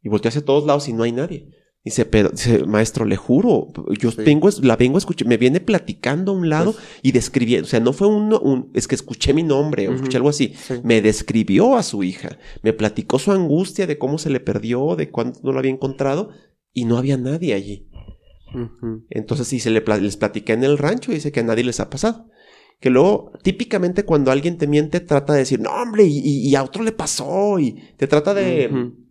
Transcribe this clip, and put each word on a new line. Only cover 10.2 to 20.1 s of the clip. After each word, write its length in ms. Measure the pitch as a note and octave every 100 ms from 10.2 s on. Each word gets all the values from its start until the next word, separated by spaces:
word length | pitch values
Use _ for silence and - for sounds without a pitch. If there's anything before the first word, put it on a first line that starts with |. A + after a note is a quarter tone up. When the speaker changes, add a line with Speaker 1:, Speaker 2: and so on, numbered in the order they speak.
| C#3
Speaker 1:
así". 240 | D3 C#3 -
Speaker 2:
Sí. 120 | - B2
Speaker 1:
Me 180 | A#2+ A2+
describió 760 | G#2+ - - A2+ G#2 G2 A#3 B3+
a 60 |
su 200 | - G#2
hija, 360 | F#2 F#2 - - - -
me 120 | G#2+
platicó 440 | A2 G#2+ - - C3
su 140 | -
angustia 540 | F#3+ E3 D3+ F#3+ - F3+
de 100 | D3
cómo 220 | C3+ D#3
se 100 | D#3+
le 120 | C3
perdió, 540 | - G#2 A2+ A#2+ D3
de 140 | F3 D3
cuándo 300 | G#2+ A#2+ B2
no 100 | C3+
la 80 | C3+
había 100 | C3
encontrado 580 | C3 C3+ C3+ C#3 D3 A3 - _ _ _
y 100 | B2
no 140 | A#2 A#2+
había 180 | C3+ C3
nadie 380 | B2 D#3+ E3+
allí. 320 | G2+ G2 G2+ - - - - _ - -
Speaker 2:
Ujú. 520 | B2+ A#2 - A#2 A2 _
Speaker 1:
Entonces, 360 | A2+ G#2 C3+ A#2+
sí, 100 | C3
se 100 | A#2
le 100 | A2
pla-, 160 | G#2+ G#2+
les 180 | G2+